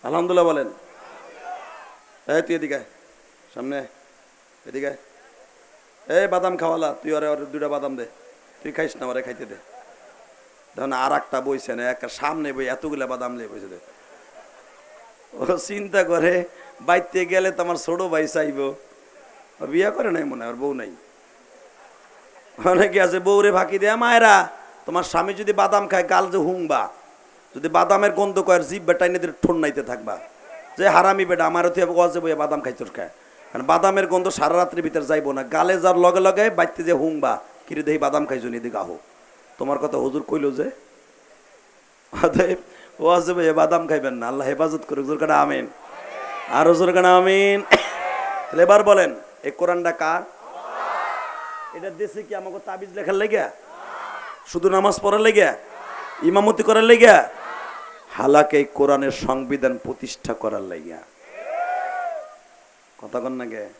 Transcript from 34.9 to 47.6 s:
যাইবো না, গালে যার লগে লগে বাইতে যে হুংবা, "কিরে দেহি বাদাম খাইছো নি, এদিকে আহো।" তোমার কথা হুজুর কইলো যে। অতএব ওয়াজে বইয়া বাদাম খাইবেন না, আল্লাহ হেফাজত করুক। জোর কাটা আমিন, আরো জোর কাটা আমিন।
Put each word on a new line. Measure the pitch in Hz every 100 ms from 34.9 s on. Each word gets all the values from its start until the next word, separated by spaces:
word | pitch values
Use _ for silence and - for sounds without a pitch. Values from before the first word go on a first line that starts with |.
| 156 139
যাইবো | 156 139
না, | 135
গালে | 127 156 175 190
যার | 180 175
লগে | 180 180
লগে | 190 185 220
বাইতে | 175 170 -
যে | 165
হুংবা, | 160 160 156 135 104 - - -
"কিরে | 151
দেহি | 147 156
বাদাম | 139 147 151
খাইছো | 131 117
নি, | 117
এদিকে | 117 107
আহো।" | 92 82 - - - - - -
তোমার | 135 139
কথা | 147 139
হুজুর | 127 139 -
কইলো | 160 143
যে। | 131 196 - - - _ _ _ - _ - _ _ _ _ _ -
অতএব | 165 - 180 180 - - - -
ওয়াজে | 160 175 165
বইয়া | 180 160
বাদাম | 156 160 170 160
খাইবেন | 151 135
না, | 123 117
আল্লাহ | 135 135
হেফাজত | 139 160 156 -
করুক। | 139 135
জোর | 151
কাটা | 156 147
আমিন, | 147 135 131 - - - - - - - -
আরো | 127 160
জোর | 160 180
কাটা | 180 180 180
আমিন। | 185 196 202 202